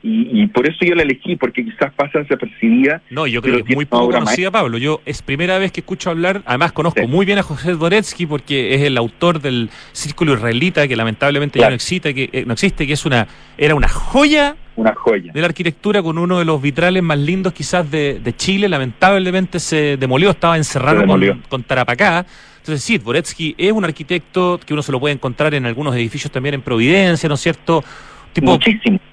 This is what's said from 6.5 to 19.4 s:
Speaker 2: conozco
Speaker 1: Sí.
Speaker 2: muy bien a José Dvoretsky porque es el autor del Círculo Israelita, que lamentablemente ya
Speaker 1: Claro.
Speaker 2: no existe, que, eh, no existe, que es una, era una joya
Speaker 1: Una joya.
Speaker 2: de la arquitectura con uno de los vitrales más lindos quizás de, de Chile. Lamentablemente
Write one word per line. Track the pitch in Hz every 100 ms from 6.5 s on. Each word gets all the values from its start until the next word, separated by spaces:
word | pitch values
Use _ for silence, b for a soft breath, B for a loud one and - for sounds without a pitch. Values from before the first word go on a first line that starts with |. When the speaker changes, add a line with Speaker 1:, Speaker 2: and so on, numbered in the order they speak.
| 123 165
Speaker 2:
conozco | - 165 110
Speaker 1:
Sí. | 117
Speaker 2:
muy | 160
bien | 196 202
a |
José | - 139 151
Dvoretsky | 170 165 208 - - 170
porque | 147 - 139 107
es | 135
el | 143 127
autor | 117 - 175 165
del | 139 123 110 B B
Círculo | - 147 - 160
Israelita, | 120 117 117 143 151 143
que |
lamentablemente | 117 113 107 143 143 143 -
ya |
Speaker 1:
Claro. | 113
Speaker 2:
no |
existe, | 123 - 180 156
que, | 131 131
eh, | 127
no | 123
existe, | 117 196 -
que | 143
es | 147
una, | 156 123 101 B B -
era | 147
una | 147 120
joya | - - 262 294 302 285 302 -
Speaker 1:
Una | - 220
joya. | 214 240 208 87
Speaker 2:
de | 143
la | 170
arquitectura | - 170 - 208 202
con | 165 165
uno | 175 180
de |
los | 165 151
vitrales | 143 135 175 185
más | 170 147
lindos | 147 190 185
quizás | - - 180 156
de, | 156 143 131
de | 117
Chile. | - - 196 202
Lamentablemente | 151 127 - 185 196 185 185